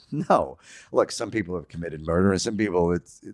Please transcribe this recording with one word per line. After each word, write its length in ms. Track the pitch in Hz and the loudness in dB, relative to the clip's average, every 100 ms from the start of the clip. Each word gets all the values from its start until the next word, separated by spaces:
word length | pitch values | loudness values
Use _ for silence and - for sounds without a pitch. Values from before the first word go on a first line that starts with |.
| - | -10
no. 480 | 143 - 151 69 - - - - | -4 2 2 0 -8 -20 -20 -4
Look, 200 | 123 107 | 0 0
some 180 | - 107 | -2 -6
people 260 | 110 85 90 | -4 -4 -6
have 120 | 73 | -8
committed 380 | 80 85 78 78 | -10 -10 -8 -2
murder, 260 | 85 98 | 4 4
and 80 | 92 | 4
some 160 | 117 104 | 0 -2
people, 360 | 107 87 85 | 0 2 2
it's, 300 | 87 - - - | 0 -4 -20 -20